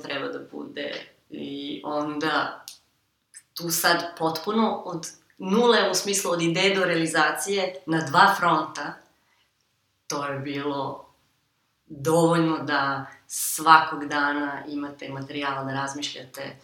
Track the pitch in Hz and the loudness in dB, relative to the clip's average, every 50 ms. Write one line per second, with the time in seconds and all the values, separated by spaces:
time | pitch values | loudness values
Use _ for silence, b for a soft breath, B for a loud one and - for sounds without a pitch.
0 | 147 143 143 135 139 143 139 135 - - - 147 - - - 143 143 - - - | -8 -6 -6 -6 -6 -6 -8 -10 -12 -12 -14 -14 -14 -12 -10 -8 -8 -8 -8 -10
1 | - - _ _ _ - 151 151 147 139 143 139 139 143 143 143 147 147 147 147 | -12 -16 _ _ _ -16 -12 -12 -10 -8 -8 -8 -8 -8 -10 -8 -8 -4 -4 -2
2 | 151 147 147 147 160 156 147 143 - - - - - - - - _ _ _ _ | -2 -2 -4 -2 -2 0 0 0 -2 -4 -8 -12 -16 -18 -18 -20 _ _ _ _
3 | _ _ _ _ _ _ _ - _ _ - - 170 170 165 - - 170 170 170 | _ _ _ _ _ _ _ -20 _ _ -14 -8 -6 -4 -2 2 4 4 2 2
4 | - - - - 165 160 165 - - 208 214 226 220 - - - - 180 175 165 | 0 -6 -6 -2 -2 -2 -2 -2 -4 -2 2 2 2 2 0 -4 -6 -8 -10 -10
5 | - - - _ _ _ _ - 196 185 190 233 240 240 220 208 196 190 185 - | -10 -12 -16 _ _ _ _ -10 -4 0 4 4 6 6 6 6 4 2 0 0
6 | - 202 202 - - 185 175 170 165 170 165 185 190 196 196 190 180 170 170 165 | -2 0 -2 -2 0 0 0 0 2 0 2 4 2 2 4 2 2 2 2 0
7 | 160 156 160 165 151 147 135 - - 196 202 196 185 - - - - 156 160 160 | 0 0 2 2 2 2 0 -2 -4 -2 -2 0 -2 -2 -4 -8 -4 -2 -2 0
8 | 156 139 - 180 196 190 196 - 180 170 160 151 151 - - 147 147 160 - - | 0 2 6 8 8 8 6 4 2 2 2 2 0 -4 -8 -10 -10 -10 -12 -14
9 | - _ _ _ _ _ _ _ _ _ _ _ _ _ _ _ _ _ _ _ | -18 _ _ _ _ _ _ _ _ _ _ _ _ _ _ _ _ _ _ _
10 | _ - 156 143 139 139 139 135 135 147 139 139 143 147 139 139 135 - - - | _ -8 -6 -6 -4 -4 -6 -6 -6 -6 -6 -4 -2 -2 -2 -2 -4 -6 -6 -10
11 | - _ _ _ _ _ _ _ _ _ _ _ _ _ _ _ _ - 160 139 | -14 _ _ _ _ _ _ _ _ _ _ _ _ _ _ _ _ -18 -12 -4
12 | 139 160 160 170 165 165 170 165 160 160 160 143 135 143 147 139 139 139 135 135 | 0 2 4 6 6 6 4 4 4 2 0 -2 -2 -2 0 0 0 0 -2 -4
13 | 135 B B B B B - - - - - - 156 160 160 160 165 - - 151 | -6 B B B B B -8 -6 -4 -4 -4 2 8 10 10 10 10 4 -4 -6
14 | 147 147 151 147 143 143 147 147 143 143 139 139 143 151 147 147 143 143 143 - | -6 -4 -2 0 0 0 0 0 -2 -4 -6 -8 -10 -8 -8 -8 -8 -8 -10 -12
15 | 139 135 135 135 135 135 143 147 143 139 135 135 135 135 135 139 139 139 139 147 | -12 -10 -10 -10 -8 -8 -8 -6 -4 -4 -4 -4 -4 -4 -4 -4 -4 -6 -6 -6
16 | 147 - - 135 131 - - 139 135 135 135 b | -8 -8 -8 -10 -14 -14 -14 -12 -12 -12 -14 b